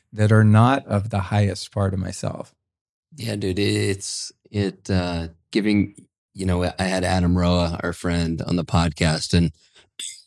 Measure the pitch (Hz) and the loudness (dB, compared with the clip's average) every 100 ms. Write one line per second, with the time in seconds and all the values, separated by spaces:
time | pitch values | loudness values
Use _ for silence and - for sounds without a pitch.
0 | _ 107 107 110 107 107 120 139 135 104 | _ -2 4 6 6 6 6 2 -2 -4
1 | 101 101 92 104 101 92 - - 95 95 | -2 -4 -2 0 0 -2 -8 -4 -2 -2
2 | 92 92 - - - _ _ _ _ _ | -6 -6 -8 -8 -14 _ _ _ _ _
3 | _ 147 113 104 101 92 101 104 104 95 | _ -10 -8 -4 -2 0 0 0 0 -4
4 | - - - - _ 107 98 - - 95 | -6 -10 -12 -16 _ -2 -2 -4 -2 0
5 | 90 85 82 - _ 113 104 104 98 - | 0 -4 -8 -12 _ -2 2 2 2 -4
6 | - _ _ 95 95 87 87 - 92 95 | -20 _ _ -6 -2 0 0 -2 -2 -2
7 | 90 92 87 90 87 90 85 82 87 80 | 0 2 2 2 2 2 0 -2 -6 -4
8 | 90 87 82 82 - 87 80 85 82 - | -2 0 -2 -4 -2 -4 0 0 0 0
9 | 85 78 - 85 85 - _ _ _ - | 0 0 0 2 2 -2 _ _ _ -16
10 | - - | -16 -16